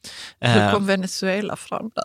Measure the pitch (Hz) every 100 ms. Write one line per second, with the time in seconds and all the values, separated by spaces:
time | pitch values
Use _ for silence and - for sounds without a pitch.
0 | - - - - 123 110 104 202 196 196
1 | 185 - 190 190 208 - - - 226 -